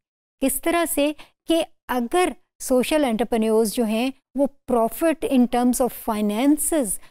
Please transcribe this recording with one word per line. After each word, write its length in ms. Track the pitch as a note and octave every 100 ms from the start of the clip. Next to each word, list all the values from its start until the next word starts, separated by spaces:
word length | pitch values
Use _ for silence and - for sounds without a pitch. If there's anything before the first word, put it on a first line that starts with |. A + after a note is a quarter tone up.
| _ _ _ _
किस 200 | C4+ -
तरह 240 | E4+ E4+ E4
से 300 | - D4 D4+ - _ -
कि 160 | E4 - _ -
अगर 460 | B3 A#3 F4+ F4 - _ -
सोशल 440 | - B3+ G#3+ D#4
एंटरप्रेन्योर्स 680 | C4 A3 A#3 A3+ A3 A3 A3
जो 100 | B3
हैं, 300 | G#3+ A3 C4 - _ B3+
वो 100 | C#4+ - -
profit 520 | A#3 A3+ - E4 -
in 240 | - C4 A#3+
terms 340 | A#3+ B3 B3
of 100 | A#3+ - -
finances 920 | G#3 G#3 G#3+ C#4+ D4+ - D#4+ G#3 - -